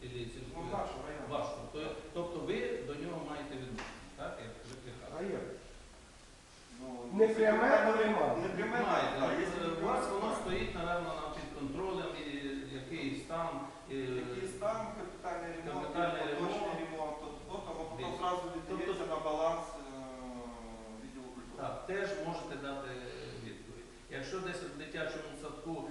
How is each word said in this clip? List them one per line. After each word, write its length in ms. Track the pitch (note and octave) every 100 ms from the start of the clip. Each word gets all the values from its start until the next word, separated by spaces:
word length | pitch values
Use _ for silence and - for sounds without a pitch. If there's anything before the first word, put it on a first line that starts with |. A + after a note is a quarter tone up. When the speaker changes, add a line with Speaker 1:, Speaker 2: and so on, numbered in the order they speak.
Speaker 1:
Ілі 160 | B2+ A#2+ A#2
Speaker 2:
Ну, 60 |
Speaker 1:
сільської? 320 | B2 B2+ C#3+ E3 G3
Speaker 2:
нашого 240 | - C3 C3
району. 200 | D3+ B2 D3
Speaker 1:
Вашого. 280 | A#2+ A#2 A2+
То-, 80 | D3+
Speaker 2:
Так. 120 | D3+ A2+ - F3
Speaker 1:
тобто 200 | E3+ - -
ви 100 | G3+ - A#2+ C3+
до 40 | D3
нього 140 | E3+ D#3+ D3
маєте 240 | D3 C3+ C3
відношення, 400 | B2+ A2 G#2 - - -
так? 120 | D#3 - A#2
Як 40 | A2+ -
ЖКХ? 300 | - - - - D3+
Speaker 3:
А 40 | F#3+ E3
як? 80 | F#2+ - - - - - - - - - - - - A#3+
Speaker 2:
Ну, 60 | B3+ B3 A#3+ G3
Speaker 3:
Не 60 | A3
Speaker 2:
є 60 | A3
Speaker 3:
пряме, 240 | G#3+ G#3+ B3
Speaker 2:
питання, 240 | - A3 A3+
Speaker 3:
але 100 | G#3+
нема. 220 | G#3 - -
Speaker 2:
не 60 | F#3 F3+
пряме, 240 | A3 A#3+ A#3+
Speaker 1:
Маєте. 280 | - - C3+
Speaker 2:
так, 120 | - D#4+
є 60 | F#4+
Speaker 1:
Е, 220 | F3 E3+
у 40 | E3
Speaker 2:
пряме, 160 | G#3
Speaker 1:
вас 120 | - -
воно 100 | G3
Speaker 2:
немає. 160 | A3 G#3+
Speaker 1:
стоїть, 340 | F#3 F3+ A3 F3+
напевно, 340 | E3+ F3 E3 -
на 60 | D#3 D#3
під 120 | - -
контролем, 520 | C#3 C#3+ F#3+ F#3 E3+ D3 D3
і 0 | C#3+ C#3 C#3 C3+ C3+
який 240 | B2 D#3+ C3+ - -
стан, 240 | E3 E3 C#3 - - -
і 40 | C3+
Speaker 2:
Який 500 | C3 B2 B2 B2 B2+ -
стан, 200 | G#3 A3 G#3 A3
капітальний 540 | F3+ - - F3 E3+ E3
ремонт, 300 | E3 C#3+ C#3+
Speaker 1:
капітальний 480 | D#3+ F3 D#3 D3 D3
Speaker 2:
поточний 240 | E3+ G3
Speaker 1:
ремонт. 200 | G#3 E3 D#3+
Speaker 2:
ремонт, 240 | D#3+ D3+ D3
тобто, 180 | D#3 D3 -
тобто 180 | - E3
воно 100 | D#3+ D#3+
потім 80 | E3 F3+
Speaker 1:
Дивіться. 140 | E3+
Speaker 2:
зразу 220 | F3+ F3+ F3 E3
віддається 380 | - F#3 F3 F#3
Speaker 1:
Тобто 160 | E3+ D#3+
Speaker 2:
на 20 | D#3
баланс, 380 | D#3 D#3+ E3 E3+ -
е, 60 | C#3 C3+ - C3 B2+ B3 A#3+ A#3+ A3+ A3+ D#3 A3
відділу 240 | C4 B3+ B3+ -
культури. 220 | - -
Speaker 1:
Так, 100 | - - -
теж 180 | G3 F#3+ G3 D#3+
можете 280 | E3 D#3 C#3 C#3
дати, 240 | C#3 C3
е, 180 | B2+ B2 B2 A#2 A#2+ A2+
відповідь. 440 | - - - - - - C3+
Якщо 160 | C3+ F#3 F#3
десь 160 | E3+ D3
в 80 | C#3+
дитячому 460 | D#3 E3 D#3 D#3 D3+ C#3+
садку 320 | D3 D3+ D#3+ D#3+ -